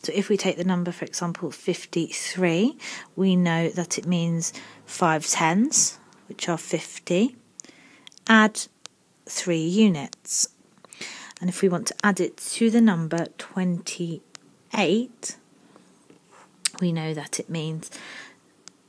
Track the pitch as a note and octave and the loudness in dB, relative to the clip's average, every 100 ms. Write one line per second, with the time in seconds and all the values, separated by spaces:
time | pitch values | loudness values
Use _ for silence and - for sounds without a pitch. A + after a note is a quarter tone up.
0 | - E3 G3 G3+ F#3+ E3 F3+ F3+ F3 - | -2 -2 0 2 2 0 0 0 -2 -6
1 | - - F3 D#3+ E3 - - F3 - E3+ | -8 -6 -6 -4 -8 -6 -4 -4 -4 -4
2 | E3 - - F#3 F3+ E3 A#3 - - - | -4 -6 -8 0 2 4 2 0 -14 -14
3 | - - F#3+ F3+ F3 E3 E3 F3+ E3+ - | -12 0 4 4 4 2 0 -2 -4 -4
4 | E3+ F3 E3+ E3 E3 - - - - - | -2 0 0 -2 -4 -10 -18 -20 -14 0
5 | F3 D#3+ - - D#3+ F#3 C4+ - - - | 2 2 0 2 4 4 4 2 0 -4
6 | _ - - - - E3 - D#3+ - - | _ -20 -20 -8 -4 -4 -2 -4 -4 -14
7 | - F3+ B3+ - _ - - - - - | -2 2 2 -2 _ -20 -20 -20 -20 -20
8 | - - - A3 G#3+ - - _ - _ | -20 -10 6 6 6 2 -12 _ -20 _
9 | _ _ - - F3+ E3 D#3+ G3 G#3+ D#3 | _ _ -10 -6 -2 0 2 6 6 4
10 | C3 - - - - _ _ _ - - | -6 -14 -6 -2 -2 _ _ _ -20 -16
11 | - - - - F3+ - F#3+ F3 - - | -16 -14 -18 -6 -6 2 2 2 -4 0
12 | G#3 F#3+ F3+ - - - A3+ A3+ A3+ E3+ | 0 2 -2 -4 -10 0 4 6 6 4
13 | D#3+ E3 D#3+ - - F#3+ F#3 E3+ - - | 0 -2 -4 -8 -8 -2 -2 -2 -6 -8
14 | E3+ D#3+ _ - _ _ _ G#3+ E3+ G#3+ | -6 -8 _ -20 _ _ _ 0 2 2
15 | B3+ - - - _ _ _ - _ _ | 0 -10 -14 -14 _ _ _ -20 _ _
16 | _ - _ - - _ - - F3+ E3 | _ -20 _ -20 -20 _ -12 -4 -2 -2
17 | D#3+ D#3 C#3+ - - E3 D#3 D#3+ - - | -4 -6 -6 -8 -6 -6 -4 -8 -10 -16
18 | - - - _ _ _ - _ | -16 -16 -18 _ _ _ -20 _